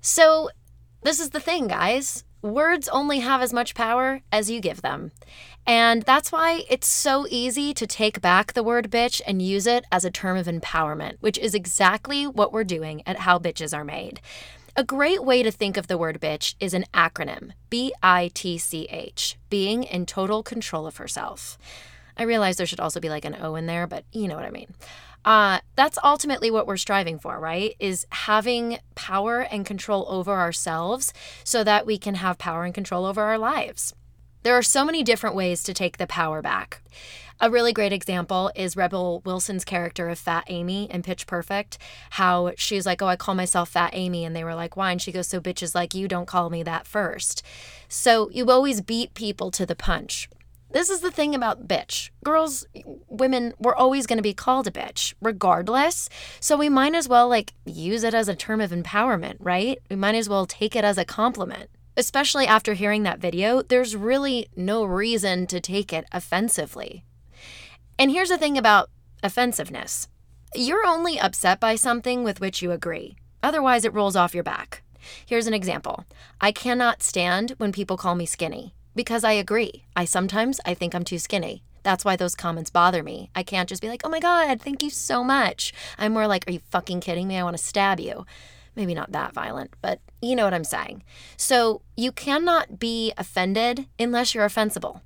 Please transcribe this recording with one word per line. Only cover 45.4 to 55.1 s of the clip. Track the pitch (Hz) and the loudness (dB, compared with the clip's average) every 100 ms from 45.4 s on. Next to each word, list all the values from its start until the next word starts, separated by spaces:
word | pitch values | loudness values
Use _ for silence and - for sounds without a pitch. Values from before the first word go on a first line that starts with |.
| 175 175 170 | -4 -6 -4
like | 180 175 | -2 -2
you | 190 190 | -4 -4
don't | 180 175 | -4 -2
call | 185 170 | -2 0
me | 170 | -2
that | 165 165 - | -4 -6 -4
first." | 208 185 - - - - - - - - | -2 -2 -2 -4 -6 -10 -20 -20 -20 -12
So | - 254 226 214 | 0 4 4 4
you | - 247 | 0 6
always | 254 277 226 | 6 6 0
beat | 185 226 233 | -2 -4 -4
people | - 220 202 190 | -6 -8 -6 -6
to | - 180 | -4 -4
the | 170 | -2
punch. | - 165 - - - - - - - | 0 0 -2 -10 -10 -16 -20 -20 -4
This | 285 349 | -2 0
is | 381 | -2
the | 359 | -4
thing | 349 294 | -2 -2
about | 285 233 - 170 | 0 -2 -4 -2
bitch. | 180 - - - - | -4 -2 -8 -8 -8
Girls, | - 320 320 269 - - - - - | 0 2 2 -4 -12 -20 -18 -20 -16
women, | 226 262 254 240 - | 0 2 2 -2 0
we're | 240 | 0
always | 240 262 277 240 | 6 4 4 0
gonna | 226 | 0
be | 208 | 0
called | 196 - 262 214 | -2 0 2 0
a | |
bitch, | - - - - | -6 -10 -6 -6